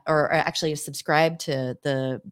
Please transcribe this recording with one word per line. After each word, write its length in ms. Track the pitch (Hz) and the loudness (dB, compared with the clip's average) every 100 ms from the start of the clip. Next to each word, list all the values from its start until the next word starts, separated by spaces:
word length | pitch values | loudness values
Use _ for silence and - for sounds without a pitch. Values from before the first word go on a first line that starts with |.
| - | 0
or, 180 | 156 143 | 2 4
or 80 | |
actually 400 | 156 - - 160 151 | 2 0 -2 -2 -2
subscribe 600 | - 139 - 151 165 165 | -6 -8 0 4 4 0
to 400 | - 135 127 123 | -4 -2 -2 -4
the, 380 | 143 135 131 127 - | -2 0 0 -4 -8